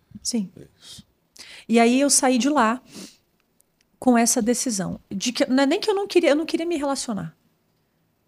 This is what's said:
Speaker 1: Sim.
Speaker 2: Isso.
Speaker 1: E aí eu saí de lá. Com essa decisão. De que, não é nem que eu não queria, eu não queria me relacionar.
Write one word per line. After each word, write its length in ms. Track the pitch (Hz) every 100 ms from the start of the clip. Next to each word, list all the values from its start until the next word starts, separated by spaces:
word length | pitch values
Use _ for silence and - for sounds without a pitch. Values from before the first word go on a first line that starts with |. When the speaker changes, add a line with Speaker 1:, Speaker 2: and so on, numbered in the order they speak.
| _ -
Speaker 1:
Sim. 300 | - 233 180 - 143 _
Speaker 2:
Isso. 240 | - - - _ _ _ - - -
Speaker 1:
E 120 | 226
aí 200 | 233 254
eu 100 | 277
saí 260 | - 262 254
de 120 | 262
lá. 300 | 294 220 254 - - 190 _ _ _ _ _ _ _ _ _
Com 180 | 254 233
essa 240 | 233 262
decisão. 580 | 214 233 269 202 170 185 _
De 220 | 196 247
que, 180 | 233 -
não 140 | 262
é 20 | 269
nem 140 | 370
que 100 | 415
eu 60 | 392
não 120 | 403
queria, 220 | 359 320
eu 40 | 294
não 100 | 320
queria 200 | 330 330
me 120 | 330
relacionar. 580 | 285 269 - 196 160 - _ _ _ _ _ _ _ _